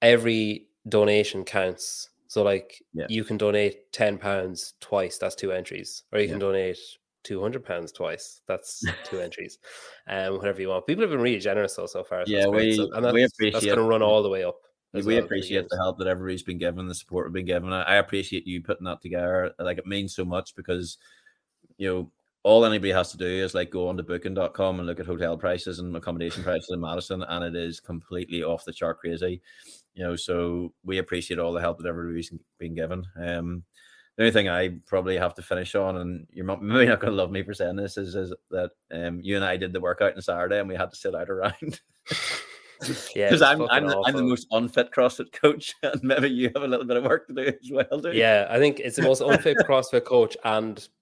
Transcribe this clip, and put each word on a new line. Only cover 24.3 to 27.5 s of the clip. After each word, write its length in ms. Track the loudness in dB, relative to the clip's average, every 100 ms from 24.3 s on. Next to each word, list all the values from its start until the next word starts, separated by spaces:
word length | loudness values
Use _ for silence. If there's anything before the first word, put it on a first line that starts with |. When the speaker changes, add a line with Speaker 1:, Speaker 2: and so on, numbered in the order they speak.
Speaker 2:
dot 200 | -2 -2
com 260 | 0 -2 0
and 80 | -6
look 120 | -8
at 40 | -6
hotel 320 | -4 -2 -2
prices 420 | -2 -2 -6 -8
and 160 | -8 -8
accommodation 480 | -6 -6 -6 -4
prices 260 | -2 -4 -4
in 80 | -6
Madison, 420 | -4 -6 -6 -8
and 200 | -6 -6
it 160 | -4